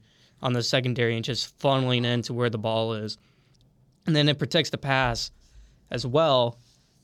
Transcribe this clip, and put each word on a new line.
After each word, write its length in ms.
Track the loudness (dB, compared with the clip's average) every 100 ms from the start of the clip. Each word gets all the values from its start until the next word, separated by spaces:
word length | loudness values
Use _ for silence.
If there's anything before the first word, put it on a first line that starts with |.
| _ _ _ -6
on 120 | -2
the 80 | -2
secondary 500 | 0 0 0 0 0
and 100 | 0
just 320 | -4 -6 -6 -4
funneling 440 | 0 2 2 0
into 300 | 0 -2 -2
where 160 | -2 -2
the 80 | -2
ball 360 | -2 -2 -2
is. 220 | -4 -8 -10 _ _ _ _ _ _ _ _ 0
And 100 | 2
then 140 | 2
it 80 | 2
protects 320 | 0 0 0
the 80 | -4
pass 520 | -2 0 0 -2 -8 -12 _ -20 -20 _ -10
as 160 | -6 0
well. 520 | 2 6 4 2 -2 _ _ _ _